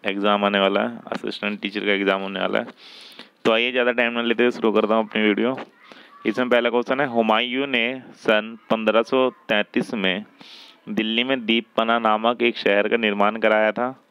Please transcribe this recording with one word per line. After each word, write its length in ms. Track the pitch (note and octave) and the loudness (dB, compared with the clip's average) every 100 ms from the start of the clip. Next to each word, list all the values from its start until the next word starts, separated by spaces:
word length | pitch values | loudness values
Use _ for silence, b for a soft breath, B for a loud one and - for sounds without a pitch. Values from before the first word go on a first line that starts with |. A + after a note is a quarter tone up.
एग्जाम 400 | G2+ G2 G2+ G2+ | -4 -2 0 2
आने 160 | G2+ G2+ | 2 2
वाला 220 | G2 G2+ | 2 2
है, 180 | A2+ A#2 - | -2 -6 -12
असिस्टेंट 520 | - A2+ - G#2 G#2 | -8 -8 -6 -6 -6
टीचर 260 | G2+ G2+ G2 | -6 -6 -2
का 60 | |
एग्जाम 280 | G2 G2 G2 | 0 0 0
होने 200 | G2 F#2+ | -2 -6
वाला 180 | F#2+ G#2 | -2 -2
है। 80 | A#2 - B B B B B _ | -4 -12 B B B B B _
तो 80 | - | 0
आइए, 200 | A2+ A#2+ | 0 0
ज़्यादा 200 | B2+ B2 | 0 0
टाइम 200 | A#2+ A#2+ | 2 0
ना 100 | A#2 | 0
लेते 200 | A#2 A2+ | -2 2
हुए 100 | B2 | 2
शुरू 200 | A#2 A2+ | 2 0
करता 220 | G#2+ G#2+ | 2 2
हूँ 140 | A2 G#2+ | 0 0
अपनी 140 | G#2+ | 0
वीडियो। 360 | G#2+ G2+ A2+ C3 - _ B B B B - | 2 2 0 -4 -10 _ B B B B -6
इसमें 220 | G#2+ B2 | -2 2
पहला 220 | A#2+ A#2+ | 2 2
क्वेश्चन 300 | A#2 A#2+ C3 | 0 -2 -2
है, 80 | C#3+ | 0
हुमायूं 580 | A#2 A2 A2 B2 B2+ C#3 | 0 2 2 2 -4 -2
ने 360 | B2+ A#2 C3 B2 - | 0 -2 -4 -12 -10
सन 400 | - G#2+ A2 A2+ _ | 0 0 0 -12 _
पन्द्रह 320 | A2+ A2 G#2+ | -2 2 2
सौ 280 | A#2 C3+ C3 - _ | 2 2 0 -2 _
तैंतीस 460 | G#2+ G#2 - - A#2 | -2 0 -4 -4 -4
में 280 | F#2+ F#2 G#2+ _ B B B B - | -2 -2 -6 _ B B B B -10
दिल्ली 340 | G#2+ A2 A2+ | -6 -2 -2
में 220 | B2 C3+ G#2+ | 0 -2 0
दीपपना 540 | A2+ A2 - A2+ A#2 | -2 0 -4 0 2
नामक 420 | A2 G#2+ A2+ A#2+ | 2 2 0 2
एक 160 | A#2+ A2 | 0 0
शहर 300 | - G2+ G#2+ | 0 2 2
का 100 | A#2 | 0
निर्माण 400 | A2 G2+ G2+ A2+ | 0 2 0 2
कराया 340 | A2 G#2+ G#2+ | 2 2 2
था 240 | G#2 B2 C3 _ | 0 -4 -6 _